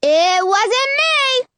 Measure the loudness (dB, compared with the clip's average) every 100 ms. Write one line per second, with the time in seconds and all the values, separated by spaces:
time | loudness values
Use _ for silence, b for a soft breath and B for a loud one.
0 | 2 2 2 0 0 0 0 0 -2 -2
1 | 0 0 0 -2 -4